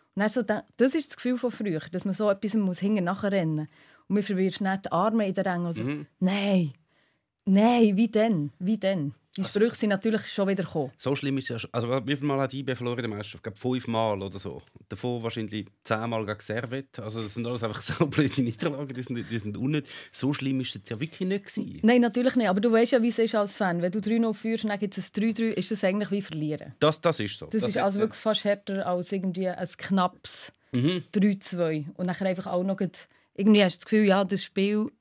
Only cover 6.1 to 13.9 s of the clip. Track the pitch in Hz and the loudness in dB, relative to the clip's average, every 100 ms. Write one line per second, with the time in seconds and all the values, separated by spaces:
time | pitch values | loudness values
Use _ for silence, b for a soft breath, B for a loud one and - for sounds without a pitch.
6.1 | _ 185 202 202 185 156 - _ _ _ | _ 0 2 2 2 2 -4 _ _ _
7.1 | _ _ _ - 190 226 240 214 190 226 | _ _ _ 2 6 6 6 6 6 4
8.1 | 214 226 180 147 - 180 214 190 190 143 | 4 2 2 0 -2 -2 0 0 0 -2
9.1 | - _ - 190 202 226 - - 196 113 | -6 _ -6 -2 2 2 2 0 0 0
10.1 | 214 - - 196 196 165 160 127 - 127 | -2 -2 -2 0 0 -2 -4 -4 -4 -2
11.1 | 139 139 135 - 117 - 120 117 131 120 | -2 0 -2 -4 -8 -4 -4 0 -2 -2
12.1 | 139 143 139 135 131 131 127 120 120 117 | -2 0 0 0 -2 -6 -4 -4 -4 -4
13.1 | 104 104 98 - 98 123 127 120 | -6 -10 -12 -12 -6 -2 -2 0